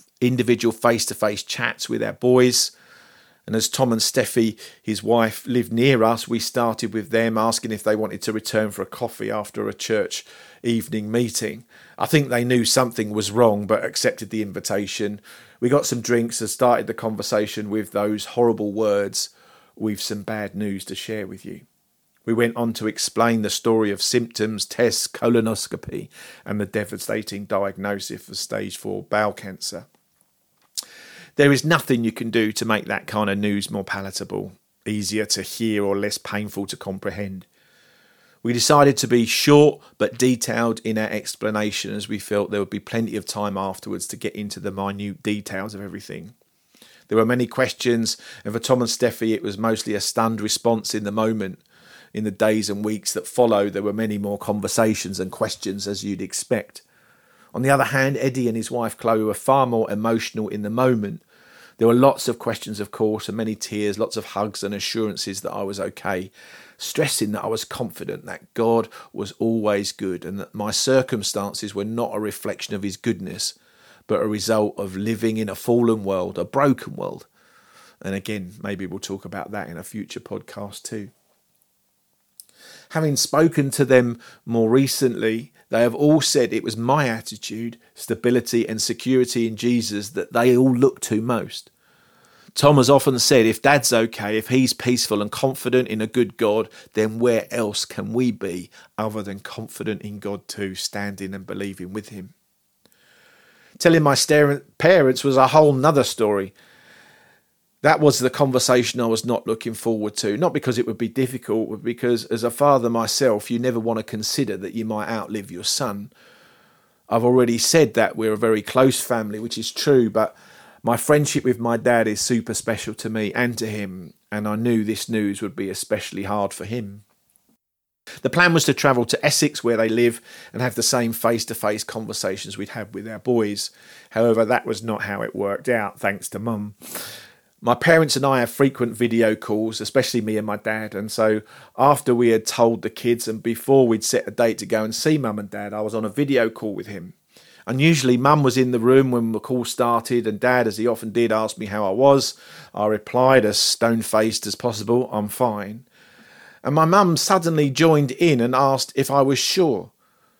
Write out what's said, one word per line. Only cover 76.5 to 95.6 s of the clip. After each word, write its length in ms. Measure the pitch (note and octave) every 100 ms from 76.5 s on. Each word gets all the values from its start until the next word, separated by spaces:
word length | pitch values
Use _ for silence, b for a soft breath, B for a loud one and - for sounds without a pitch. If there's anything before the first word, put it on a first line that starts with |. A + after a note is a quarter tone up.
| C3+ C#3+ B2 - -
world. 320 | G1+ - - b b b b b b b
And 140 | F#2+ G2
again, 380 | G2+ G#2+ F2+ G#2
maybe 240 | G2 F#2+ F2+
we'll 100 | F#2+
talk 280 | - G2 F2+
about 260 | F#2+ E2+
that 180 | G#2 E2
in 80 | E2
a 60 |
future 360 | - G#2+ - G#2+
podcast 640 | - G#2 - - G2+ -
too. 300 | - A2 G2+ _ _ _ _ _ _ _ _ _ _ _ _ - _ B B B B
Having 260 | D#3+ D#3 C#3
spoken 540 | - D3 D#3+ - C#3
to 140 | - C3
them 340 | B2+ A#2+ A#2 B B -
more 240 | A#2 A2
recently, 840 | C3 C3+ - C3 - A2 A2+ C#3+ b b
they 120 | A2+
have 140 | A#2 A2+
all 260 | D3 D#3
said 320 | - C#3+ A#2
it 100 | A2
was 140 | - A2
my 300 | A#2+ D3 C3
attitude, 720 | A2 - G#2 - A2 A#2 - b -
stability 720 | - A2+ A#2+ B2 A#2 A#2+ -
and 140 | A2
security 640 | - G#2+ B2+ C3 B2 A#2+ A2+
in 80 | G#2+
Jesus 540 | A#2+ A#2+ G#2+ G#2 G#2
that 240 | G2 -
they 220 | A#2 B2+ B2
all 200 | C3 B2
looked 280 | C3+ -
to 180 | - A2
most. 500 | A#2+ A2+ - - - b b b b b b b b -
Tom 220 | C#3+ C#3+
has 120 | B2
often 280 | C#3 C#3+ B2+
said, 300 | - C3+ A2
"If 160 | G#2
Dad's 280 | C#3 C#3+ A#2
okay, 460 | A#2 A2+ - G#2 A2
if 120 | -
he's 240 | B2+ B2+
peaceful 500 | - B2 B2 - G#2
and 80 | G#2
confident 560 | - C3+ B2+